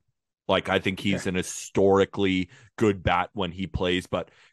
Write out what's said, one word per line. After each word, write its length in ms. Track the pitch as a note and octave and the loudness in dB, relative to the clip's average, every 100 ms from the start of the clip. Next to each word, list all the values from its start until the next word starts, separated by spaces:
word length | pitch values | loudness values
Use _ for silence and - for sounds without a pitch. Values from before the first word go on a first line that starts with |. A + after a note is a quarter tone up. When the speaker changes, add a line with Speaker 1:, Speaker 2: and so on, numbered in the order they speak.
| _ _ _ _ - | _ _ _ _ -2
Speaker 1:
Like, 200 | F#2+ F#2 | 0 2
I 100 | F#2+ | 0
think 220 | G2 F#2 | 0 -2
he's 240 | G#2 F#2 G2 | -2 -2 -2
Speaker 2:
Yeah. 40 | |
Speaker 1:
an 60 | F2+ | -4
historically 1120 | - - - - G2 G2 F#2+ - G2 F#2 F2+ - - - | -4 -8 -6 2 4 6 4 2 0 0 -2 -10 -20 -2
good 260 | A2 G2 | 0 0
bat 260 | D#2+ F2 F2+ | 0 0 -2
when 180 | G#2 F2+ | -4 -8
he 160 | F2+ F#2+ | -6 -8
plays, 400 | - F2+ F#2 - | -4 -2 -2 -2
but 240 | F#2 - _ _ | -6 -8 _ _